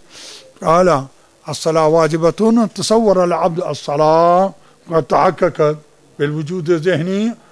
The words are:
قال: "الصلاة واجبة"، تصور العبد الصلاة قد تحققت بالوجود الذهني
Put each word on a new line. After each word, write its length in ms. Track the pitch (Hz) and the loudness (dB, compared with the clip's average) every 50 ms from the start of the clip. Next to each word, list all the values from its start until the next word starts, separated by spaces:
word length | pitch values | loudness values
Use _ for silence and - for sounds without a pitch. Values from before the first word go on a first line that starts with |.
| - - - - - - - - - - - - - | -18 -20 -20 -20 -20 -20 -20 -20 -20 -20 -16 -6 -2
قال: 420 | - 160 175 185 180 156 135 135 135 _ _ _ _ _ _ - - | 2 2 4 4 4 2 0 -2 -6 _ _ _ _ _ _ -14 -12
"الصلاة 380 | 143 - - 165 160 165 156 | -10 -6 -4 -2 0 2 2
واجبة"، 800 | 156 160 165 160 151 160 160 165 165 - - 208 220 226 240 226 196 - | 2 2 2 2 2 0 0 0 0 0 0 0 2 2 2 0 -2 -4
تصور 480 | - - - 214 226 233 208 185 185 180 | -6 -4 0 0 2 2 2 2 2 2
العبد 360 | 175 170 160 170 185 160 175 | 0 0 -2 -2 -2 -2 -4
الصلاة 960 | 185 - 147 - - - 143 147 156 156 160 165 170 170 175 180 196 196 - - _ _ _ _ _ 175 | -6 -6 -8 -10 -8 -6 -2 0 2 2 4 4 4 4 4 2 2 0 -4 -10 _ _ _ _ _ -4
قد 120 | 165 160 151 | -2 -2 0
تحققت 720 | - - 143 147 185 156 - 185 170 151 - 156 151 156 151 - _ _ _ _ _ _ - | 0 0 2 2 2 0 0 -2 -2 0 0 -2 -2 -2 -4 -10 _ _ _ _ _ _ -6
بالوجود 500 | 151 147 151 156 160 143 180 185 156 160 | -6 -4 -4 -6 -6 -8 -8 -6 -2 -2
الذهني 680 | 175 160 151 185 180 143 165 185 190 202 220 233 226 - _ _ | -2 0 0 -2 -2 -2 -2 -4 -4 -4 -4 -4 -6 -10 _ _